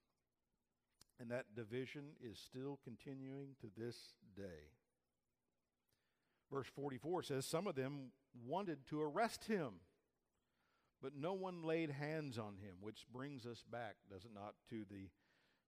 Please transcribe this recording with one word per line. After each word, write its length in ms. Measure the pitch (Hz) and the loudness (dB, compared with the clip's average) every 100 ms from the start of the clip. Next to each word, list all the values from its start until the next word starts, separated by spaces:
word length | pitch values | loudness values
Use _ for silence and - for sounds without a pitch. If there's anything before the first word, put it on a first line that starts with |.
| _ _ _ _ _ _ _ _ _ _ - - | _ _ _ _ _ _ _ _ _ _ -20 -10
And 100 | 120 | 0
that 240 | 120 113 | 0 0
division 640 | 107 107 123 127 147 143 - | -4 -2 0 -2 -4 -8 -8
is 180 | 120 92 | -8 -8
still 420 | - 127 135 139 | -8 -4 -2 -4
continuing 680 | - 110 - 135 131 135 139 131 | -6 -10 -8 -6 -6 -6 -6 -8
to 80 | 110 92 | -10 -4
this 200 | 120 117 - - - | -4 -4 -10 -18 -16
day. 380 | 98 98 80 76 - _ _ _ _ _ _ _ _ _ _ _ _ _ _ _ _ - | -8 -6 -6 -12 -20 _ _ _ _ _ _ _ _ _ _ _ _ _ _ _ _ -2
Verse 160 | 139 120 | -2 -2
forty-four 480 | - 143 127 151 175 | 0 -2 0 2 2
says, 240 | - 135 135 | 4 2 4
"Some 220 | 160 202 | 4 4
of 80 | 139 | 2
them 340 | 131 143 131 - _ 123 | 2 0 -6 -12 _ -10
wanted 420 | 120 170 202 143 131 | 0 0 2 0 0
to 140 | 151 | 4
arrest 440 | 151 156 226 - | 4 6 4 4
him, 360 | - 208 139 90 - _ _ _ _ _ _ _ _ _ _ - | 4 4 4 0 -14 _ _ _ _ _ _ _ _ _ _ -6
but 140 | 135 | -6
no 180 | 143 160 | 0 2
one 300 | 190 185 180 | 2 0 0
laid 280 | 160 165 160 | 4 6 4
hands 480 | 139 147 160 147 117 | 2 2 2 2 0
on 180 | 107 98 | -2 -2
him," 180 | 104 90 | -8 -6
which 260 | 104 107 - | -6 -8 -8
brings 340 | 117 139 139 120 | -6 -4 -4 -4
us 160 | 113 | -6
back, 340 | - 117 113 95 - | -6 -4 -4 -6 -10
does 140 | 95 | -10
it 80 | 113 | -8
not, 200 | 104 104 101 - | -6 -6 -8 -6
to 160 | 113 101 | -4 -4
the 180 | 101 95 - _ _ _ _ | -6 -8 -12 _ _ _ _